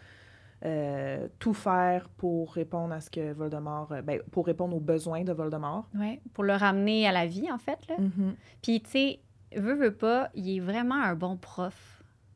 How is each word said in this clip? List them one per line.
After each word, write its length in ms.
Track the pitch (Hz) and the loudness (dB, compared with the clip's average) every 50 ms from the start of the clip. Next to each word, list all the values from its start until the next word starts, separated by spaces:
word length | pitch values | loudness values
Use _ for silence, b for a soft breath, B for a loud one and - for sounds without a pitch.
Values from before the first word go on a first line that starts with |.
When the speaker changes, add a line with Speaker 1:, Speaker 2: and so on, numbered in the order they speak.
| b b b b b b b b b b b b - | b b b b b b b b b b b b -4
Speaker 1:
euh, 640 | 160 160 151 147 143 139 139 139 135 135 139 - - - - | -2 -2 -2 -2 -2 -2 -4 -4 -4 -4 -6 -6 -8 -8 -4
tout 160 | - 233 208 | -2 -2 -2
faire 540 | 208 - 202 185 180 180 180 180 180 180 - - | 0 2 2 4 4 4 4 4 2 -2 -6 -10
pour 360 | - 190 175 170 165 165 160 - | -4 -2 0 0 0 -2 -2 -2
répondre 400 | 175 165 170 180 170 170 170 160 | -4 -4 -2 -2 -4 -4 -4 -6
à 60 | 160 | -8
ce 100 | 156 - | -8 -8
que 220 | - 165 156 151 | -6 -6 -4 -4
Voldemort, 600 | 147 151 156 156 151 151 151 151 151 151 151 151 | -4 -4 -4 -4 -4 -6 -6 -6 -6 -6 -6 -6
euh, 80 | 151 135 | -8 -6
ben, 180 | 123 147 143 - - - | -4 -2 -4 -4 -4 -2
pour 160 | - 185 175 | -2 0 2
répondre 280 | 170 160 170 180 180 175 | 2 2 0 0 0 0
aux 40 | 160 | -2
besoins 420 | 151 156 160 160 156 170 160 165 180 | 2 2 2 2 2 -2 -4 -2 -2
de 80 | 180 | -2
Voldemort. 560 | 170 156 156 156 156 151 151 143 156 208 226 - - 202 | -2 -2 -2 -4 -4 -4 -4 -4 -4 -6 -6 -6 -4 -4
Speaker 2:
Ouais, 220 | 208 214 240 285 - 240 - | -2 -2 -4 -8 -12 -12 -4
pour 100 | - 202 | 0 2
le 100 | 202 196 | 2 4
ramener 520 | 196 202 202 196 196 202 214 220 220 214 202 | 4 4 4 4 4 4 4 4 4 4 4
à 40 | |
la 140 | 185 180 170 | 4 4 2
vie, 240 | 170 175 196 277 320 | 0 0 -2 -4 -4
en 80 | 262 233 | -4 -4
fait, 200 | - - 294 - - - | -4 -4 -6 -6 -4 -6
là. 80 | 320 196 | -2 0
Speaker 1:
Mhm. 360 | 196 190 175 196 190 190 - b b b b b | 0 0 2 0 0 0 -2 b b b b b
Speaker 2:
Puis, 180 | - - 226 220 | -2 0 0 0
tu 100 | 220 - | 0 0
sais, 300 | - 269 277 277 - - _ _ - - - - - | 2 2 2 2 0 -4 _ _ -20 -20 -20 -10 -6
veut, 200 | 208 196 226 277 | -4 0 0 2
veut 200 | 294 277 220 208 | 4 4 2 2
pas, 360 | - 220 220 240 254 262 - - | 2 2 4 4 4 2 0 -4
il 220 | - 185 185 190 | -6 -4 -2 -2
est 40 | 190 | -2
vraiment 340 | 180 180 202 233 240 247 262 285 | 0 0 0 0 2 2 2 2
un 120 | 254 190 175 | 2 2 0
bon 220 | 156 180 180 190 | 0 -2 -4 -4
prof. 560 | 180 - - - - 180 185 - - - - - - - - _ _ _ _ - | -6 -8 -12 -8 -6 -6 -6 -6 -12 -20 -20 -20 -20 -20 -20 _ _ _ _ -20